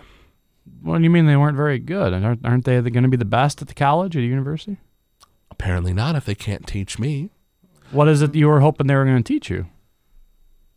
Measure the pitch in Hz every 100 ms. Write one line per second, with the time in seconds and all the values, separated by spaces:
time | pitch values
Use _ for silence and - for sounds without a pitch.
0 | - _ _ _ _ _ - - 160 165
1 | 165 170 160 139 147 139 147 131 123 190
2 | 139 90 107 117 117 123 127 123 120 120
3 | 131 127 104 117 143 - 143 - 139 156
4 | 190 165 120 131 135 156 - 196 _ _
5 | _ _ _ _ _ - 92 90 90 90
6 | 131 156 - 101 - 98 - 101 98 -
7 | 131 143 180 - _ _ _ _ _ 139
8 | 147 151 151 151 147 151 147 - 139 139
9 | 135 127 117 302 - 90 90 _ _ _
10 | _ - _ _ _ _ _